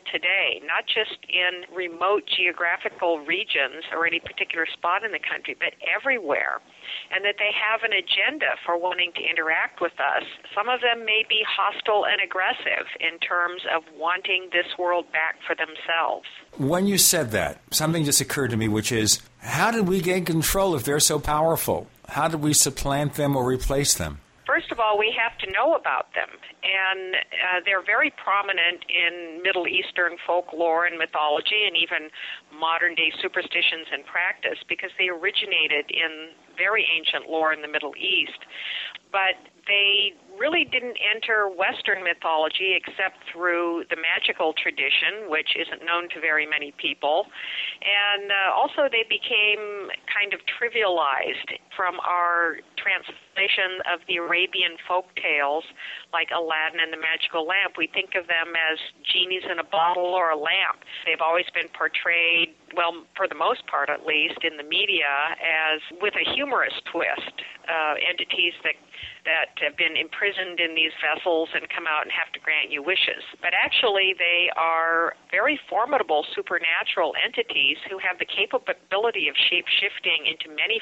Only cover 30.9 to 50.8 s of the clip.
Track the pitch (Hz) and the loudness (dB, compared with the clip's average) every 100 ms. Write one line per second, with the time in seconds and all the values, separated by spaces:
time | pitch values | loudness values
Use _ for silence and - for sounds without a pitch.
30.9 | 165 160 160 151 151 175 214 208 165 165 | 0 -4 0 2 2 2 2 2 0 0
31.9 | 170 151 - - - - 151 160 165 175 | -2 -6 -12 -12 -14 -14 -2 0 2 0
32.9 | 165 160 - 185 185 156 175 170 165 156 | 2 0 0 -4 -2 -2 0 0 0 -6
33.9 | 139 - 180 185 208 - 160 - 180 185 | -8 -4 -2 -2 -2 -4 -6 -6 -6 -6
34.9 | - 185 170 190 208 202 175 156 151 147 | -2 -2 0 0 0 0 2 2 2 0
35.9 | - 160 156 160 - - - 185 214 156 | -2 -2 -4 -14 -18 -16 -2 0 2 2
36.9 | 165 156 147 - 160 156 156 147 151 147 | 0 0 -4 -2 0 2 0 -2 -4 -4
37.9 | - 190 185 - - - - - - - | -6 -2 0 0 -6 -16 -12 -10 -10 -10
38.9 | - _ 190 190 - - _ - 202 202 | -14 _ 0 0 0 -8 _ 0 2 4
39.9 | 202 202 - - 190 277 339 277 254 240 | 4 0 -4 -18 -4 0 0 0 -2 -4
40.9 | 214 202 220 226 220 202 180 196 233 - | -4 -2 -2 0 2 2 2 0 0 -2
41.9 | 196 180 170 175 160 156 170 190 180 - | 0 0 0 2 2 2 2 2 0 -2
42.9 | - 190 - - 170 180 170 170 170 - | -4 -4 -4 -14 -2 0 2 0 -2 -4
43.9 | 165 165 190 - - 160 156 175 151 139 | -2 0 2 2 2 0 2 -2 0 2
44.9 | - 160 208 202 156 156 - 165 - 170 | 4 2 -2 -2 -2 0 -2 -2 -4 -2
45.9 | 175 175 165 160 151 151 151 147 - 151 | -2 -2 -2 0 2 2 -2 -4 -6 -6
46.9 | 135 143 160 208 - - - - - 190 | -2 2 2 0 -8 -10 -6 -8 -4 0
47.9 | 202 202 202 202 196 190 196 277 - 277 | 2 2 0 2 2 4 4 2 2 2
48.9 | 233 226 214 - 220 208 208 208 202 190 | 2 0 -2 0 2 2 2 -2 -8 -8
49.9 | - - 208 202 180 - - 240 233 | -10 -4 -2 -2 -4 -6 -4 -2 2